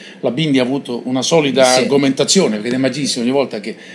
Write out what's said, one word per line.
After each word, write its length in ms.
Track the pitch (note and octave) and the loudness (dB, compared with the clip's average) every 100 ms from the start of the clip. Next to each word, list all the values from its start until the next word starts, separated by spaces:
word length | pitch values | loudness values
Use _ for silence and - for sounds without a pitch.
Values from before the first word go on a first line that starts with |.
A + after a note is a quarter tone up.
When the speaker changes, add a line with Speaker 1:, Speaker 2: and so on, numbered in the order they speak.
| - - | -18 -6
Speaker 1:
la 100 | C3 | -4
Bindi 280 | A#2+ D#3+ C3+ | -2 0 2
ha 20 | |
avuto 400 | B2 C#3 - A#2+ - | 0 -2 -6 -8 -4
una 140 | C3 | -4
solida 440 | - E3 D3 B2+ B2+ | 0 2 2 2 4
Speaker 2:
Sì. 160 | B2+ | 4
Speaker 1:
argomentazione, 760 | A#2 C#3 C#3 C3 C#3 F#3+ D3+ G#2+ | 4 2 2 0 2 2 2 0
perché 140 | A2 | -2
De 80 | B2+ | 0
Magistris 440 | C3+ C3 C3 - | 0 -2 -4 -2
ogni 100 | A#2 | 0
volta 280 | C3+ B2+ A2 | 0 -2 -4
che, 160 | G#2 G2+ - | -10 -12 -16